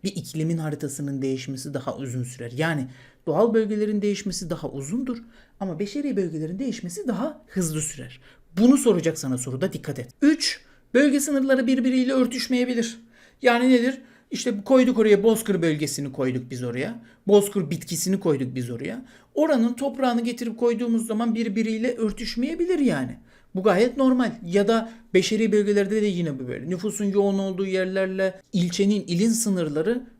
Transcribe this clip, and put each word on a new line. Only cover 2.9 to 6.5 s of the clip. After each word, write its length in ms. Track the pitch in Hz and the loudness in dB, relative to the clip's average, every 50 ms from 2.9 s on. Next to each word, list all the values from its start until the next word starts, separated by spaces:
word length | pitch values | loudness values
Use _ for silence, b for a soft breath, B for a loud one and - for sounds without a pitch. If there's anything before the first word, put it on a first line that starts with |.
| B B B B B B _ | B B B B B B _
doğal 260 | - 147 165 220 233 208 | -2 2 2 2 4 4
bölgelerin 480 | 226 220 202 214 208 214 208 214 208 | 0 0 0 -2 -2 -2 -2 -2 -2
değişmesi 480 | 196 208 202 196 - 196 175 - 190 156 | 0 -2 -2 -2 -4 -6 -6 -6 -6 -8
daha 200 | 185 - - 139 | -8 -8 -8 -8
uzundur 480 | - 139 135 143 185 254 277 254 240 233 B B B B B B B _ | -8 -8 -8 -6 -4 -4 -4 -4 -6 -8 B B B B B B B _
ama 200 | 196 190 165 156 | -8 -8 -4 -6
beşeri 380 | 208 202 - 285 285 285 226 | -6 -6 -4 -6 -4 -2 -2
bölgelerin 420 | 196 185 170 156 156 156 156 | -2 -2 -2 -4 -6 -6 -6